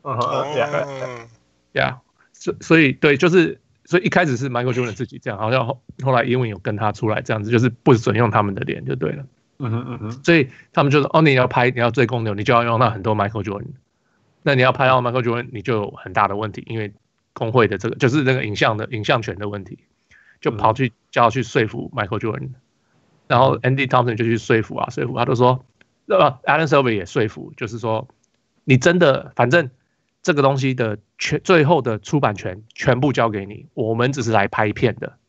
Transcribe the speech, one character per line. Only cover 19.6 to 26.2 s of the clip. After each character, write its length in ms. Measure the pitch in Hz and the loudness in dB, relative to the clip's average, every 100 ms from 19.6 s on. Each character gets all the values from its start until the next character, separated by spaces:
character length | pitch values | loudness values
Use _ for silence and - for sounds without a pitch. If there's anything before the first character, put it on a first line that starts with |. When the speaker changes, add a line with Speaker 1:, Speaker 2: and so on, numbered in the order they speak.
Speaker 3:
题。” 160 | 95 - _ _ _ _ _ _ | -14 -20 _ _ _ _ _ _
就 100 | - | -4
跑 220 | 110 110 | 0 0
去， 140 | 113 127 | 2 -4
Speaker 1:
嗯。 40 | _ _ | _ _
Speaker 3:
叫 120 | - | 2
他 60 | 117 | 2
去 120 | 131 | 2
说 240 | 117 - 110 | -2 -2 -2
服 240 | - - - | -4 -10 -8
Michael 240 | 101 107 | -6 -4
Jordan， 300 | 113 - 131 127 _ _ _ _ _ _ _ | -6 -8 -12 -16 _ _ _ _ _ _ _
然 120 | 123 | 2
后 180 | 135 135 | 4 2
Andy 280 | 127 135 131 | 0 0 2
Thompson 280 | 127 123 107 | 2 2 -2
就 100 | 117 | 0
去 120 | 113 | -2
说 240 | - 117 | 2 0
服 140 | - - | 0 -6
啊， 140 | - | -6
说 160 | 131 127 | -6 -6
服， 120 | 120 | -4
他 80 | 120 | -2
就 80 | |
说， 300 | 120 123 127 _ _ _ _ - | 2 2 2 _ _ _ _ -2
呃， 300 | 196 | 2